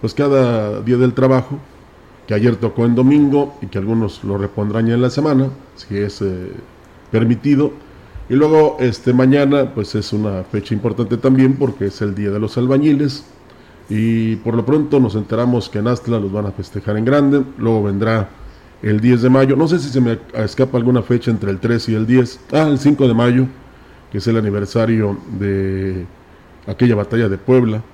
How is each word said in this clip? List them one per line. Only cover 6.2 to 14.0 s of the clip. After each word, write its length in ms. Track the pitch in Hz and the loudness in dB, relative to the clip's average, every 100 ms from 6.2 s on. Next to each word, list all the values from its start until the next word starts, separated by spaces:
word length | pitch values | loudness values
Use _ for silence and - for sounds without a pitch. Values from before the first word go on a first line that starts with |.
eh, 300 | 98 92 90 92 - - - - - | -6 -6 -10 -16 -18 -20 -20 -20 -4
permitido. 600 | 110 113 117 143 139 147 - - - - - - | 0 0 0 2 2 2 -4 -20 -20 -20 -18 -2
Y 60 | 127 | 2
luego, 420 | 151 156 151 - | 4 4 4 2
este, 320 | 127 107 - | -2 -2 0
mañana, 600 | 123 131 143 139 143 131 | 4 4 4 4 2 0
pues, 220 | - 98 110 | -4 -4 -6
es 180 | 101 | -4
una 300 | 107 107 95 | -4 -4 -6
fecha 320 | 92 104 - 107 | -6 -6 -4 -4
importante 420 | 120 104 113 120 | -4 -4 -4 0
también 380 | 131 131 131 135 | 2 4 4 2
porque 320 | 135 - 101 | -2 -2 -6
es 120 | - | -4
el 100 | 104 | -6
Día 160 | 95 101 | -4 -4
de 100 | 104 | -4
los 160 | 110 - | -4 -2
Albañiles 680 | 127 135 151 143 147 131 - - - - - - - | 0 2 2 2 0 -4 -16 -20 -20 -20 -20 -20 -8
y 460 | 107 | -2